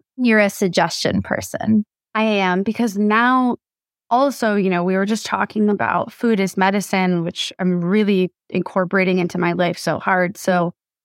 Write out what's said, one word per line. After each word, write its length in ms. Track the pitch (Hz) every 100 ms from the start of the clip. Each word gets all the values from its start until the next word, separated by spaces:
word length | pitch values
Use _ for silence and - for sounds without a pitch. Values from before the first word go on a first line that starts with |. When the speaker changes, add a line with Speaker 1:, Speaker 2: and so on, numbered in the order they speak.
| _ -
Speaker 1:
You're 240 | 247 220
a 100 | 202
suggestion 720 | - 196 165 165 - - -
person. 600 | - - - - - 220 208 _ _
Speaker 2:
I 100 | 214
am, 380 | 220 208 185 180
because 360 | 196 214 233 190
now 580 | 208 214 240 254 254 - _ _ _ _ -
also, 440 | 240 277 - 226 208
you 120 | 190
know, 140 | 175
we 120 | 175 190
were 100 | 196
just 180 | 220
talking 440 | - 196 202 214 208
about 420 | 202 - 175 -
food 280 | - 233 220
as 160 | 190 -
medicine, 680 | 190 202 190 190 185 175
which 280 | 170 - - -
I'm 220 | 185 175
really 500 | 175 208 202 196 185 - -
incorporating 680 | 185 175 - 180 196 185 185
into 200 | 175 180
my 140 | 175
life 260 | 170 175 170
so 200 | - 151
hard. 380 | - 185 180 208
So 360 | - 180 170 - _ _